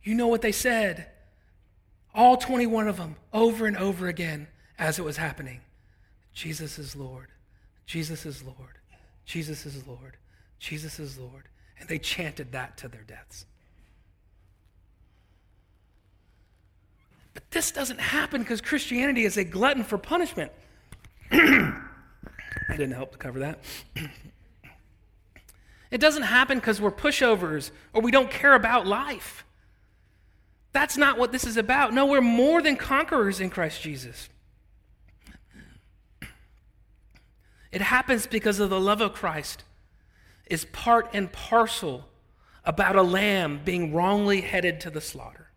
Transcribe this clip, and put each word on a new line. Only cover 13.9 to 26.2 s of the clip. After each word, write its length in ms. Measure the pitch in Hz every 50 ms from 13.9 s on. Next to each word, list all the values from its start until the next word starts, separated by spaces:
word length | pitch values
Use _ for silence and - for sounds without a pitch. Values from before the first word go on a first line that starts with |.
| _ _ _ _ _ _ _ _ _ _ _ _ _ _ _ _ _ _ _ _ _ _ _ _ _ _ _ _ _ _ _ _ _ _ _ _ _ _ _ _ _ _ _ _ _ _ _ _ _ _ _ _ _ _ _ _ _ _ _ _ _ _ _ _ _ _ _ _ _
But 160 | - - _
this 200 | - 330 320 -
doesn't 280 | - 285 277 247 254 -
happen 440 | - - - 294 311 294 - 269 233
'cause 160 | - 233 214
Christianity 640 | - - 302 285 - - 247 240 262 285 277 240 226
is 140 | 202 - 208
a 60 | 196
glutton 400 | 170 165 185 220 269 285 269 220
for 140 | - 214 196
punishment. 540 | - - 294 349 349 - - - 156 - - - - - _ _ _ _
<clears throat> 1000 | - - _ - _ - - - - 285 330 - 269 247 180 151 - - - - - - - - - _ - - - - - - - - - -
I 40 | - 151
didn't 160 | 147 131 127
help 180 | 123 135 135 -
to 40 | -
cover 220 | - 135 120 131
that. 200 | 135 147 156 - - - - - - - -
<clears throat> 140 | - 165 147 - - - - - _ - - _ _ _ - - - _ _ _ _ _ _ _ _ _ _ _ - _ - - - _ - - - - -
It 80 | - 240
doesn't 240 | 285 311 294 302